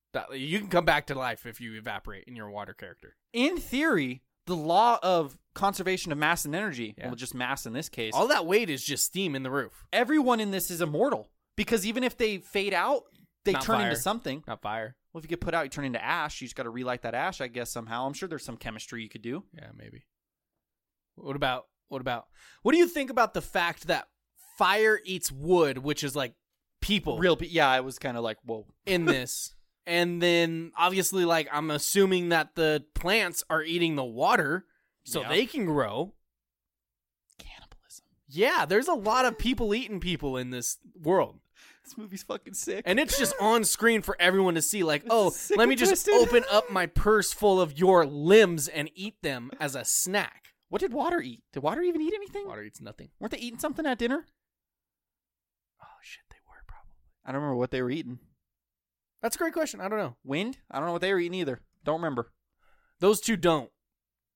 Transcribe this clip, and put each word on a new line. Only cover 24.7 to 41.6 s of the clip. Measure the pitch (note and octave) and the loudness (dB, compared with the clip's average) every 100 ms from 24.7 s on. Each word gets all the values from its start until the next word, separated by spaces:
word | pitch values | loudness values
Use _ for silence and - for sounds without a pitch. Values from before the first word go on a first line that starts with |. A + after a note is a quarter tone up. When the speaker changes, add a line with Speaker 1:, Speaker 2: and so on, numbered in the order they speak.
| G#3 A3 G#3+ F#3 | 4 4 2 -2
Speaker 1:
eats | F#3 - | -6 -6
wood, | C3+ D#3 F3+ D3 C3 | -4 4 6 6 2
which | C#3 D3 | -4 -2
is, | C#3+ | -4
like, | C#3+ B2 - _ _ _ - | -4 -6 -8 _ _ _ -6
people | - G#3 - B2+ | 0 0 0 2
Speaker 2:
Real | F3+ D#3+ | 4 2
pe-, | E3+ | 2
yeah, | D#3+ C#3 | 4 6
I | C3 | 4
was | C3 B2+ | 0 -6
kinda | C3+ A#2+ | -6 -4
like, | A#2 A2 | -6 -6
"Whoa." | A#2+ A2 G#2 _ | -8 -10 -12 _
Speaker 1:
in | G3 F3+ | -2 0
Speaker 2:
<laughs> | E3+ | 2
Speaker 1:
this. | C3 A#2+ - - - _ _ F3 | 0 -2 -8 -10 -14 _ _ -2
And | E3+ F3 F3 | 0 2 2
then, | F3 E3+ E3 E3 E3 - | 4 4 2 -2 -6 0
obviously, | F3 F#3+ E3+ F#3+ | 0 2 0 2
like, | E3+ E3 C#3 | 4 2 0
I'm | D3 D#3 | -2 -2
assuming | D3 - G3 F#3+ F#3 F3 | -2 2 4 4 4 2
that | E3 D3+ | 2 0
the | - D#3 D3+ - | 0 2 2 -2
plants | - F3 A3 F#3 - - | -4 2 2 2 -4 -2
are | D#3+ | -2
eating | D#3+ E3+ E3 D3 | 0 0 0 0
the | |
water | B2 A2+ E3+ A#3 D3 F3+ - _ _ _ | -4 0 2 2 2 -2 -6 _ _ _
so | - E3 | -8 -6
Speaker 2:
Yeah. | A#2 | 0
Speaker 1:
they | E3+ B3 | 0 0
can | D4+ | -2
grow. | F3+ D3 G#2+ A2+ F#3+ - _ _ _ _ _ _ _ _ _ _ _ - | -2 0 0 -4 -6 -10 _ _ _ _ _ _ _ _ _ _ _ -20
Speaker 2:
Cannibalism. | - - - - _ - _ _ _ | -20 -20 -20 -20 _ -20 _ _ _
Speaker 1:
Yeah, | D3 B3 F4 C#3+ | 0 2 2 2
there's | G3+ C#4+ | 2 2
a | |
lot | D4 G#3 B3 | 0 2 4
of | B3+ A3+ | 2 2
people | A#3+ B3+ A3 | 0 0 0
eating | A3 B3+ F#3+ | 0 -2 -6
people | F3 D#3+ C#3+ B2+ | -4 -4 -2 -4
in | B2+ | -6
this | B2+ A#2+ - - | -6 -6 -8 -12
world. | - D3+ F#3 A2 - _ _ | -6 2 2 2 -4 _ _